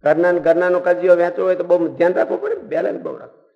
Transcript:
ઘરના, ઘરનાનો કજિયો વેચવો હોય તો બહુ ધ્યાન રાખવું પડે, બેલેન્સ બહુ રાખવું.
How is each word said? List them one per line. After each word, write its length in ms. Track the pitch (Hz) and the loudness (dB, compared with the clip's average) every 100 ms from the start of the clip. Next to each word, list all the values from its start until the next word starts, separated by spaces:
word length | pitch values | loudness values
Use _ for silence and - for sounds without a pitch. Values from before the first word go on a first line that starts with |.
ઘરના, 300 | 147 156 175 | 2 2 2
ઘરનાનો 480 | 175 156 165 180 180 | 2 2 2 2 0
કજિયો 340 | 180 180 180 | 0 0 4
વેચવો 300 | 175 175 175 | 4 2 -2
હોય 120 | 185 185 | -2 -2
તો 80 | |
બહુ 240 | 175 175 165 | 0 0 0
ધ્યાન 240 | - 175 | 0 0
રાખવું 280 | 180 - - | 0 -2 -4
પડે, 140 | 415 | -4
બેલેન્સ 480 | 453 214 156 196 180 | -6 -6 -4 -4 -6
બહુ 140 | 165 131 | -10 -12
રાખવું. 280 | 117 _ _ | -18 _ _